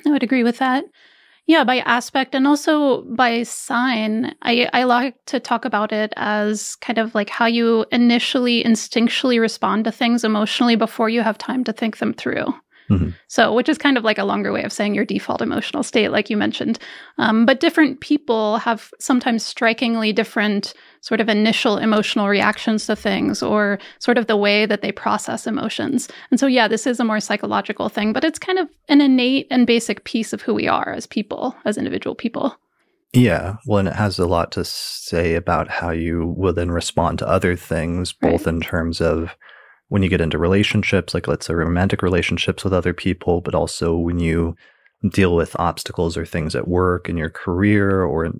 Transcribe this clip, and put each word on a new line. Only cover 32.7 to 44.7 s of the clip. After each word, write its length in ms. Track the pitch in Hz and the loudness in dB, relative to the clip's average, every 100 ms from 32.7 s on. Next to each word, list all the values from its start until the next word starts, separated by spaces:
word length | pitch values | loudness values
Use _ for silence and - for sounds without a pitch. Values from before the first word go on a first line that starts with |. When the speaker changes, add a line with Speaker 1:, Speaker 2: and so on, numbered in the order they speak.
| _ _ _ _ | _ _ _ _
Speaker 2:
Yeah. 420 | 127 120 85 87 110 - | 4 4 2 -2 -8 0
Well, 140 | 101 | 0
and 80 | 95 | 0
it 80 | 95 | 0
has 240 | 104 92 | -2 0
a 80 | 87 | 2
lot 240 | 87 - | 2 0
to 120 | - | -4
say 720 | 85 - - - - 85 85 | -6 -8 -10 -12 -4 -2 0
about 360 | 85 85 82 82 | 0 0 -2 -2
how 200 | - 85 | -4 -4
you 460 | 82 82 82 85 82 | -4 -2 -2 -4 -2
will 160 | 95 | -2
then 160 | 85 87 | 0 -2
respond 480 | 85 - - 82 80 | -2 -2 -2 0 -2
to 100 | - | 0
other 280 | 90 92 87 | 2 2 -2
things, 580 | - 82 82 87 92 | -4 -4 -2 -4 -4
both 320 | - 82 85 85 | -2 0 0 0
Speaker 1:
Right. 80 | |
Speaker 2:
in 80 | 82 | -4
terms 400 | - 87 82 80 | -2 -4 -2 0
of 340 | 82 80 82 - - - - _ - | 0 0 -4 -10 -20 -20 -20 _ -4
when 120 | 101 | 0
you 80 | 92 | 2
get 100 | 90 | 2
into 200 | 82 78 | 0 0
relationships, 760 | 85 98 101 107 - 95 - | 2 2 2 0 2 0 0
like, 140 | 90 - | -4 -2
let's 180 | 80 - | -4 -2
say, 80 | |
romantic 480 | 82 80 85 95 101 | -2 0 2 0 0
relationships 640 | 90 90 - 87 - 92 | 2 2 0 -2 -2 -2
with 100 | 95 | 0
other 180 | 92 87 | 0 0
people, 480 | 85 95 85 - 87 | -2 -4 -2 0 0
but 140 | 87 | 0
also 420 | 80 80 - 85 85 | -2 -2 -2 -2 0
when 220 | 85 87 | 0 0
you 380 | 82 82 82 85 - | 0 0 -2 -4 -16